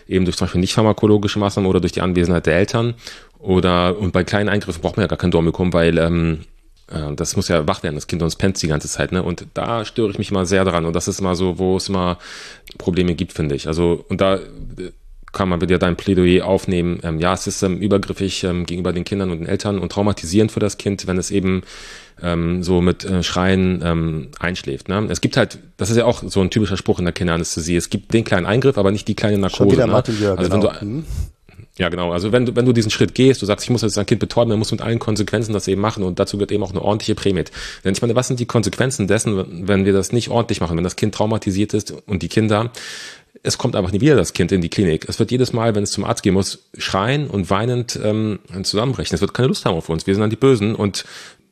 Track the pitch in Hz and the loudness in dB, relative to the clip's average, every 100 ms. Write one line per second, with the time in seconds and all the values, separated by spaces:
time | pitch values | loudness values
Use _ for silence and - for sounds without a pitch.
0 | - 92 87 - 92 87 90 - 110 98 | -2 0 2 0 0 0 0 2 2 4
1 | 104 104 101 104 101 104 95 92 87 87 | 4 4 2 0 0 2 2 2 0 0
2 | 90 90 87 85 82 82 104 113 120 117 | 0 2 2 2 4 2 2 0 -2 -4
3 | - - - _ 95 92 90 87 90 87 | -12 -20 -20 _ 0 4 4 4 2 0
4 | 92 92 87 104 104 101 - 80 85 113 | 0 0 0 0 0 -2 -2 -4 -2 0
5 | 90 80 90 82 82 78 90 85 85 82 | -2 0 2 4 2 2 2 4 4 4
6 | 82 85 82 78 - - _ _ - 80 | 2 2 0 -2 -8 -20 _ _ -12 -8
7 | 76 73 82 104 - 85 78 95 85 73 | -6 -6 -4 -2 0 0 0 -2 -4 -6
8 | - 85 82 - 98 - 78 76 - - | -6 -2 -2 0 0 0 -2 -2 -4 -4
9 | 73 90 87 85 - - - 117 104 - | -2 -2 -2 -6 -8 -6 -4 -4 -4 -2
10 | 107 101 101 98 87 95 95 85 82 87 | -2 -2 -2 -2 2 2 2 2 0 -2
11 | 101 95 95 87 92 85 92 92 - 95 | -2 -2 -2 0 0 0 0 0 -2 -2
12 | 90 87 - - - - - - 95 87 | -2 -4 -10 -18 -18 -20 -20 -8 -2 2
13 | 90 82 90 - 76 69 78 80 85 85 | 2 0 -4 -4 -2 -2 -2 0 2 0
14 | - 92 95 95 80 - - - 90 - | -2 0 2 0 -4 -14 -14 -12 -14 -16
15 | - - - - 92 87 87 87 90 85 | -20 -20 -10 -2 0 0 2 2 2 0
16 | - 92 90 90 90 95 - 90 87 85 | 0 4 6 4 4 0 0 0 0 -2
17 | 85 80 87 90 104 - 98 87 98 98 | -4 -2 0 0 -4 -2 -2 0 2 0
18 | 95 90 95 - 92 87 85 87 90 87 | 0 -4 -4 -2 -2 -2 -4 -4 -2 -2
19 | 85 98 92 80 85 95 104 98 87 98 | -2 -2 -2 -4 -4 -2 -2 -2 -2 0
20 | 104 - 80 101 110 - 85 - 101 98 | 0 0 0 2 2 2 -2 -2 -4 -4
21 | 95 90 82 98 92 92 - - - - | -2 -2 0 0 0 0 -4 -16 -18 -20
22 | - - 87 85 85 90 87 90 90 85 | -20 -6 -2 0 0 0 2 4 4 2
23 | 95 92 82 90 92 95 92 90 85 82 | 0 -2 0 0 2 4 2 0 0 0
24 | 80 78 65 - 85 90 69 67 - 98 | 0 -4 -8 -6 -6 -4 -6 -8 -4 -2
25 | 107 87 123 131 104 - - - 95 113 | -2 0 0 2 -2 -4 -14 -6 0 2
26 | 117 113 95 98 90 110 101 92 - 95 | 2 0 -2 0 2 2 0 0 0 0
27 | 87 - 87 82 82 87 80 85 - 101 | -2 -2 0 0 -2 -4 0 0 0 -6
28 | - 113 113 95 85 120 131 104 95 104 | -2 -2 2 0 2 2 2 2 2 0
29 | - 101 107 104 92 - 98 131 117 107 | -2 -2 0 2 0 2 4 4 4 2
30 | 120 107 104 90 90 101 101 78 104 139 | 0 0 0 2 2 2 0 -2 -6 -8
31 | 156 - - - _ - - - 87 87 | -6 -6 -8 -12 _ -20 -12 -4 -2 -2
32 | 87 87 104 123 120 117 123 117 107 - | -2 -2 2 2 2 2 4 4 2 2
33 | - - 131 127 98 101 - 120 110 107 | 0 4 4 4 0 -2 0 0 0 0
34 | 98 104 98 120 117 107 104 113 113 117 | 0 0 0 2 2 2 0 -2 -2 -2
35 | - 104 98 107 110 101 - 98 104 107 | -2 -2 0 -2 -2 -2 0 0 0 -2
36 | 92 90 98 101 98 101 92 92 101 104 | -2 -2 -2 -2 -2 -2 -2 -2 0 0
37 | - 101 101 170 - - - - 98 98 | -2 -2 0 0 -4 -8 -14 -6 -4 0
38 | 117 113 127 123 120 117 104 - 127 - | 0 0 0 -2 0 0 2 0 -2 0
39 | 95 107 117 98 90 85 95 98 98 98 | 2 2 0 -2 -4 -4 0 2 4 2
40 | 92 120 - 117 113 101 85 82 90 - | 2 -2 0 0 0 -2 -2 0 -2 0
41 | 107 - 107 110 104 95 104 107 - 73 | -2 0 0 0 0 0 0 -2 -4 -12
42 | - 95 85 110 107 104 117 - - - | -6 -4 -2 0 2 2 0 -6 -14 -14
43 | - - _ - 107 - 120 110 90 98 | -16 -20 _ -8 -6 -2 -2 0 0 2
44 | 147 123 82 - 87 95 85 - 90 78 | 4 4 2 0 2 2 0 0 2 0
45 | - - 107 123 123 113 113 104 101 - | -2 -2 0 2 0 0 0 0 -2 -2
46 | 95 117 101 95 98 - _ - - 95 | -4 0 2 2 0 -6 _ -10 -4 0
47 | 110 147 139 101 85 98 120 123 117 - | 0 0 -2 -2 0 0 0 -2 -2 -4
48 | 107 110 110 98 - 92 92 101 131 117 | -2 0 0 -4 -8 -8 -2 0 0 -2
49 | 78 85 95 - 131 - 117 82 - 82 | -2 -2 0 0 0 0 0 -2 -2 -2
50 | - 98 110 110 135 120 104 107 101 - | 0 0 0 2 4 4 2 0 -2 -4
51 | - - - - _ | -10 -16 -20 -20 _